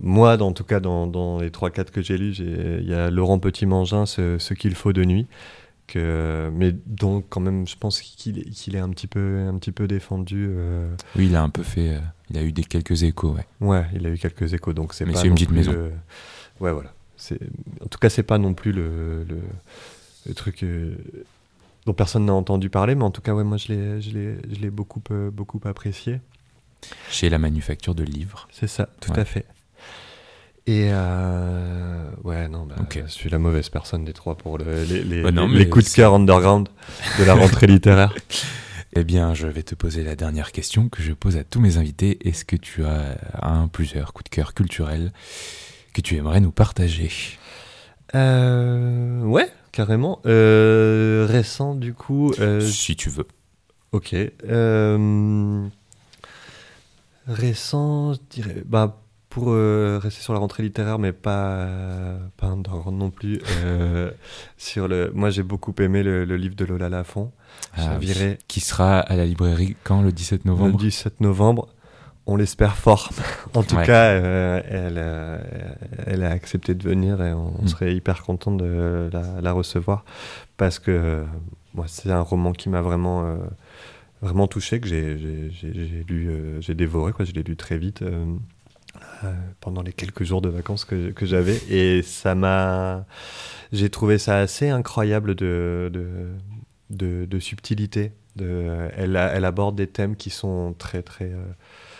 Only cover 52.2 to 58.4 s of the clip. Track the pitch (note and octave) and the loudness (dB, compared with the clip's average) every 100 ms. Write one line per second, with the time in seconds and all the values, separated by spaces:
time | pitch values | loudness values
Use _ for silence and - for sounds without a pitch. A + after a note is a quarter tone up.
52.2 | C#3+ B2+ G#2 G#2 G#2+ G#2 - D#2 - C#2 | 2 2 2 2 2 0 -2 -2 -4 -4
53.2 | D2+ _ _ _ _ _ _ G#2+ - F#2 | -8 _ _ _ _ _ _ -4 -2 -2
54.2 | G#2 - G#2 A#2 A2+ A2 G#2+ G#2+ G#2 G#2 | -2 -6 -2 2 4 4 4 4 4 4
55.2 | G#2 G#2 G#2 G#2 G2+ - _ _ _ - | 2 2 0 -2 -6 -10 _ _ _ -20
56.2 | - - - - - - _ _ _ _ | -20 -20 -20 -20 -20 -20 _ _ _ _
57.2 | B2+ A2 B2 A2 - D3 D3 D3 D3 C3+ | -8 -2 0 -2 -2 0 0 0 0 -4
58.2 | - - | -6 -8